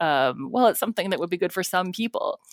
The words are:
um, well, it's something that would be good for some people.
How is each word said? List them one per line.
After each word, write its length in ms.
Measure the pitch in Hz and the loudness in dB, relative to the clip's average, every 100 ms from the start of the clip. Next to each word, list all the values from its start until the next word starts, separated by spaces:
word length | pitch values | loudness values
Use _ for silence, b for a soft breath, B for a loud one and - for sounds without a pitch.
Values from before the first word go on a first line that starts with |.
um, 480 | 165 139 131 123 135 | 2 4 2 0 -4
well, 180 | 247 247 | 2 4
it's 120 | - | 4
something 320 | - 226 185 | 0 -2 -2
that 80 | 180 | -2
would 100 | 170 | -2
be 80 | 175 | -2
good 160 | 180 | -2
for 80 | 190 | -2
some 300 | 180 185 185 | -2 -2 -2
people. 480 | 185 233 - - - B | -4 -6 -4 -4 -6 B